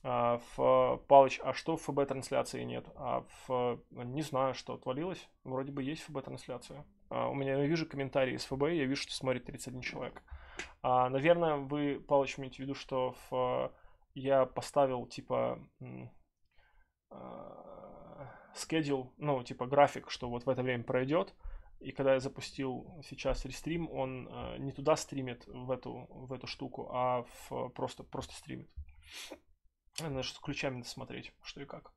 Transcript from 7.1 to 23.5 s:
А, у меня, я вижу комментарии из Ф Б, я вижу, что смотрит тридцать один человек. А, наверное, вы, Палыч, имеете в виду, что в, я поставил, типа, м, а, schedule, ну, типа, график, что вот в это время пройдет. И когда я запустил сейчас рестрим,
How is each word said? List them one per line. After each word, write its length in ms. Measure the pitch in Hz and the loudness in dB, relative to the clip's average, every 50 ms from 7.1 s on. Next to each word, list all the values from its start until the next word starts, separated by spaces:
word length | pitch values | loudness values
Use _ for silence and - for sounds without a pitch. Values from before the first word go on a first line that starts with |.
А, 180 | 120 123 123 123 | -4 -2 0 0
у 60 | 131 | 0
меня, 240 | 139 139 135 135 139 | 0 0 0 2 2
я 80 | 143 | 2
вижу 200 | 143 165 165 160 | 2 2 0 0
комментарии 480 | 160 - 139 139 131 - 143 131 127 123 | -4 -4 -4 -4 0 2 2 2 4 0
из 100 | 127 - | -4 -4
Ф 80 | - 139 | -6 0
Б, 180 | 131 143 151 175 | 0 2 2 2
я 120 | 165 135 | 2 2
вижу, 160 | 131 135 139 | 0 0 -2
что 100 | - - | -4 -6
смотрит 320 | - - - 131 127 123 - | -6 -4 0 0 0 -2 -4
тридцать 240 | - 135 127 - 127 | -8 -12 -10 -10 -10
один 140 | 123 127 | -10 -8
человек. 400 | 123 - - 131 127 - - - _ - - - - - - - - - - _ | -8 -8 -6 -6 -8 -8 -10 -14 _ -16 -16 -16 -16 -14 -12 -12 -12 -12 -14 _
А, 260 | - 127 127 127 127 127 | 2 4 6 6 6 4
наверное, 480 | 131 135 135 165 175 175 170 160 151 | 4 4 8 8 8 8 8 4 2
вы, 420 | 143 139 131 147 147 147 143 139 117 - | 2 0 -2 0 2 2 2 0 -2 2
Палыч, 320 | - 147 139 135 131 - - | 4 6 6 6 4 -2 -6
имеете 180 | 135 131 123 | -8 -10 -8
в 20 | - | -8
виду, 140 | 135 139 139 | -6 -6 -6
что 400 | - - - 131 131 127 127 127 - - - | -6 -6 -4 -2 0 0 0 -2 -8 -10 -4
в, 420 | 135 127 127 123 127 127 131 131 - - _ - - _ _ _ _ | 0 0 2 2 2 0 -2 -2 -6 -12 _ -20 -20 _ _ _ _
я 300 | 139 131 135 139 135 131 | -6 2 4 6 6 6
поставил, 600 | 131 - 127 - - - 147 139 131 131 123 120 | 4 2 -6 -6 0 4 4 4 4 2 -2 -4
типа, 520 | 123 - - - - 127 123 123 120 123 120 127 - _ _ | -6 -10 -14 -6 -2 0 2 2 0 0 -4 -8 -18 _ _
м, 300 | 127 123 127 127 127 120 - - _ _ _ _ _ _ _ - - _ _ - - _ _ _ _ _ | -14 -12 -12 -12 -12 -14 -16 -20 _ _ _ _ _ _ _ -20 -20 _ _ -20 -20 _ _ _ _ _
а, 1200 | - 65 64 64 60 - - - - - - - - - - - - - - - - - 143 123 - - - - - | -18 -16 -14 -14 -12 -12 -14 -14 -16 -16 -16 -16 -16 -16 -16 -16 -18 -18 -18 -18 -16 -16 -16 -16 -16 -20 -20 -18 -12
schedule, 580 | - - - 160 160 156 143 143 131 127 123 - | -12 -6 0 0 0 2 2 0 -2 -2 -6 -12
ну, 260 | - 147 147 139 127 | -6 -2 0 0 0
типа, 240 | 123 - 131 - 127 | -2 -6 -6 -6 -2
график, 440 | 127 139 143 143 139 - - - - | 4 8 8 8 8 8 -4 -8 -8
что 180 | - - - 120 | -8 -6 -6 -4
вот 160 | 120 120 - | -4 -2 0
в 40 | 139 | 0
это 140 | 127 123 | 0 2
время 220 | 127 127 127 120 113 | 2 0 0 0 0
пройдет. 500 | - 127 127 131 135 151 180 196 - - - - - - - - - - - | 0 0 0 2 2 2 2 0 0 -8 -12 -12 -10 -10 -10 -14 -18 -20 -14
И 100 | - 135 | -14 -10
когда 240 | - - 139 135 135 | -4 2 4 6 6
я 60 | 131 | 6
запустил 800 | 127 135 135 - 120 - - - 135 131 127 120 - - - - | 4 -2 -6 -8 -12 -10 -6 -6 -4 -4 -4 -6 -10 -12 -16 -16
сейчас 440 | - - 143 - - 139 127 - - | -14 -14 -12 -4 0 0 0 0 -2
рестрим, 440 | 131 | -8